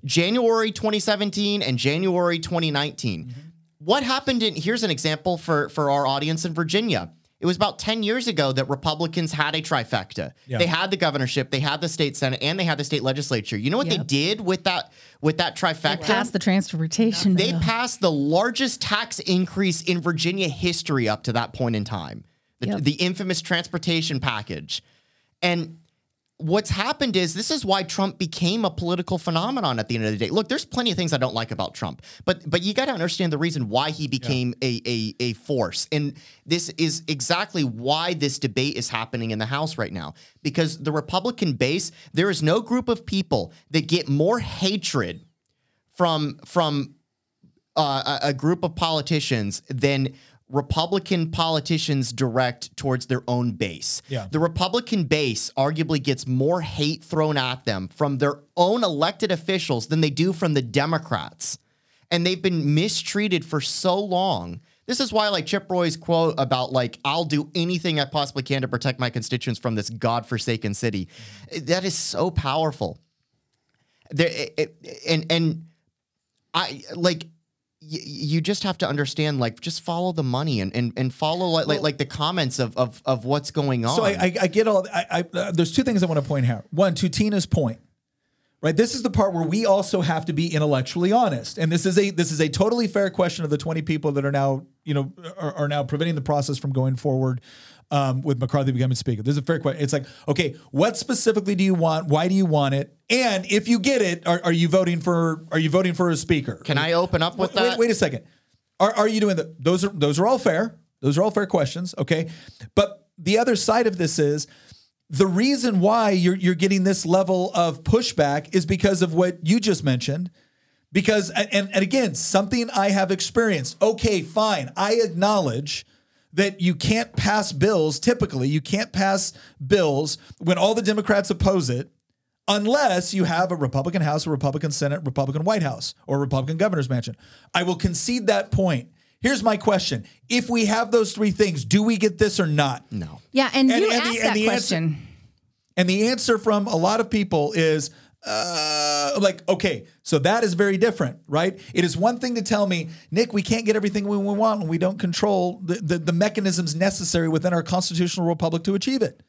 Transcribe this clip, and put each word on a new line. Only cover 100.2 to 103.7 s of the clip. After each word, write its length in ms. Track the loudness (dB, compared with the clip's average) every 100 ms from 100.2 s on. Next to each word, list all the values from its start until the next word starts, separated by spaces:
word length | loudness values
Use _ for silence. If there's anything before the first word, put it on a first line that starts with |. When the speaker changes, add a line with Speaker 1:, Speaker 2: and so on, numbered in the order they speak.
| -4
Speaker 2:
okay, 300 | 0 0 -4 -6
what 260 | 2 2 2
specifically 580 | -2 0 2 0 0
do 80 | 0
you 120 | 2
want? 340 | 4 2 0 2
Why 180 | 2 2
do 80 |
you 120 | 2 2
want 280 | 2 2
it? 220 | 0 -4 _ _
And 340 | 2 2 0 0
if 160 | 0
you 100 | 2